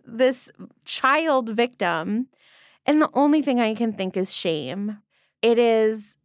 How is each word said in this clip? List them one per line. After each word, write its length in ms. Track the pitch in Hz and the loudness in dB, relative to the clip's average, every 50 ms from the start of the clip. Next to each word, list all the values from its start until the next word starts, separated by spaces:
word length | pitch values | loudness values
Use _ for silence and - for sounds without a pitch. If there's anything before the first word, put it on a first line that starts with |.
| _ | _
this 460 | - 226 226 254 262 254 - - - _ - 185 - _ _ _ | -10 -2 0 0 0 0 -2 -8 -14 _ -20 -20 -20 _ _ _
child 680 | - - - - 262 285 311 330 311 269 262 226 226 | -12 -4 -2 0 2 2 2 2 2 0 0 0 -2
victim. 800 | 208 226 240 247 - - 196 170 165 160 165 190 208 233 262 - _ _ _ _ _ _ _ _ _ _ - | -2 -2 -2 -2 -2 -2 -2 -2 -2 -2 -2 -2 -2 -4 -4 -6 _ _ _ _ _ _ _ _ _ _ -2
And 140 | - 302 302 | 0 2 2
the 100 | 302 - - | 2 2 2
only 280 | 269 285 294 302 311 | 2 2 4 4 2
thing 180 | - 285 254 240 | 2 0 0 2
I 140 | 226 214 214 | 0 0 0
can 180 | 214 240 226 | 0 -2 -2
think 240 | 202 190 190 185 - | -2 -4 -6 -4 -4
is 160 | 190 185 - - | -4 -4 -4 -6
shame. 640 | - - 175 160 151 127 127 156 202 202 214 208 - _ _ _ _ _ _ _ _ | -4 -2 -2 -2 -2 -4 -8 -8 -6 -6 -8 -8 -10 _ _ _ _ _ _ _ _
It 180 | - 233 233 233 | 2 2 4 4
is, 580 | 240 226 226 220 220 220 220 214 208 - - _ | 4 4 4 4 2 2 0 -4 -8 -16 -20 _